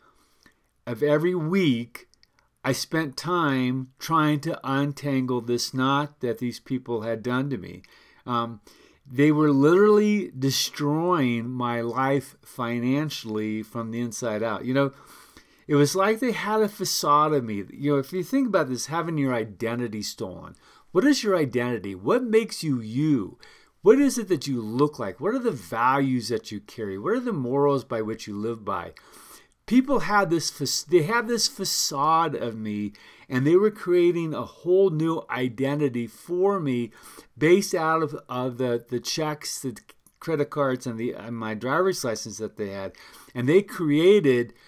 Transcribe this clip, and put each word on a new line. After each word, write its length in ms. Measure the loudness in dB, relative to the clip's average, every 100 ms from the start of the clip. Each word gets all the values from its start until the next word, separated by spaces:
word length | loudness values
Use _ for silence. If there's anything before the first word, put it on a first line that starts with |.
| _ _ _ _ _ _ _ _ -10
of 160 | -2
every 320 | 2 4 2
week, 720 | 0 0 2 4 2 -2 -14 -20 _ _ _ _ _
I 80 | -4
spent 440 | -4 -2 -4 -4 -6
time 720 | -4 0 0 0 0 -2 -6 _
trying 420 | -2 2 2 2
to 180 | -2 -6
untangle 760 | -2 -2 -2 -4 -2 -2 0 -2
this 340 | -2 -2 -2
knot 460 | -2 0 0 -2 -6
that 180 | -6 -4
these 220 | -6 -8
people 420 | -6 -6 -4 -4
had 200 | -4 -4
done 280 | -2 -2 -2
to 80 | -6
me. 240 | -8 -16 -20 _ _ _
Um, 360 | -4 -2 -4 -8 -20 -20 _ _ -6
they 220 | 2 4
were 180 | 6 4
literally 800 | 6 6 6 6 6 4 2 -2 -2
destroying 1120 | -2 0 -4 -4 -2 0 2 2 2 0 -4
my 300 | -4 -4 -2
life 560 | -2 -2 0 0 -2 -12
financially 1160 | -16 -8 -4 -2 0 0 -2 -6 -6 -4 -2 -4
from 280 | -6 -8 -8
the 100 | -6
inside 420 | -6 -6 -4 -2
out. 220 | -4 -4
You 100 | -2
know, 180 | 0 0 -2 -18 -20 -20 -20 _ _ 0
it 80 |
was 220 | 4 4 4
like 240 | 2 2
they 120 | 0
had 280 | -2 0 2
a 80 | 2
facade 640 | 0 -4 -2 4 4 4
of 100 | 2
me. 220 | 0 -4 -6
You 200 | -4 0
know, 60 | 0
if 140 | 0
you 100 | -4
think 240 | -2 0 2
about 220 | 0 0
this, 180 | -4 -4
having 320 | -4 -2 -2
your 160 | 0
identity 680 | 0 -4 -6 -4 -4 -4 -6
stolen, 520 | -8 -8 -10 -10 -16 -20 _ _ _
what 120 | 2
is 200 | 4 2
your 120 | 2 0
identity? 600 | 0 0 -2 -4 -6 -6
What 260 | 0 0
makes 400 | 2 2 2 -4
you 180 | -4 -4
you? 580 | -4 -2 2 2 0 -10 -20 -20 _ _
What 160 | 6 6
is 200 | 4 0
it 100 | -2
that 180 | -4 -2
you 140 | -6
look 380 | -4 0 0 -2
like? 200 | -10 -6
What 160 | -4
are 40 | -2
the 120 | -4
values 760 | -6 -6 0 2 4 2 0 -2
that 240 | -4 -6
you 80 | -12
carry? 380 | -12 -10 -8 -6
What 160 | -4
are 60 | -4
the 120 | -4
morals 500 | -6 -2 0 2 0
by 200 | -2 -4
which 240 | -4 -8 -8
you 100 | -8
live 280 | -6 -6
by? 280 | -6 -8 -8 -16 -20 -20 -20 -20 _ _
People 360 | 0 2 4 0
had 300 | 2 2 4
this 200 | 0 -2
fac-, 400 | -4 -4 -4 2
they 140 | 4
had 240 | 4 0 0
this 180 | 0 -2
facade 880 | -4 -4 -2 -2 0 2 2 2
of 220 | -2 -6 -6
me, 360 | -6 -4 -6 -8 -20 -20 -6
and 180 | 0 4
they 80 |
were 160 | 4 4
creating 640 | 0 0 4 4 2 -2
a 100 | -6
whole 460 | -8 -6 2 4 4
new 320 | 2 0 -2 -4
identity 800 | -4 -2 -2 -2 0 0 -2 -6
for 500 | -10 -6 0 0 0
me 320 | 0 -2 -4 -8 -20 -20 -20 0
based 360 | 4 6 4
out 280 | 0 2 2
of, 180 | 0 -4 -8
of 300 | -4 -4 -2
the, 260 | 0 -2 -2
the 80 | -6
checks, 640 | -4 -4 -4 -6 -8 -8
the 180 | -8 -10 -16 _ _ _
credit 320 | -4 -2 -2
cards, 360 | 0 0 -2 -4
and 120 | -6
the, 140 | -6
and 240 | -6 -10 -8
my 180 | -6
driver's 500 | -4 0 2 2 0
license 340 | -2 -4 -8 -8
that 180 | -10 -6
they 140 | -8
had. 220 | -6 -10 -12 -20 -20 -12
And 160 | -2 4
they 140 | 4
created 920 | 4 -2 0 4 6 6 6 2 0 -8